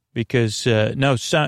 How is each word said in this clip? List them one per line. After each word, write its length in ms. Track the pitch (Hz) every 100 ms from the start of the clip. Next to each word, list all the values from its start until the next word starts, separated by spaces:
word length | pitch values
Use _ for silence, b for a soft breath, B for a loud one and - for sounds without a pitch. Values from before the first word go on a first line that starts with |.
| _
because, 540 | - 113 127 113 - 127
uh, 280 | 110 107 -
no, 180 | 139 123
so, 320 | - 160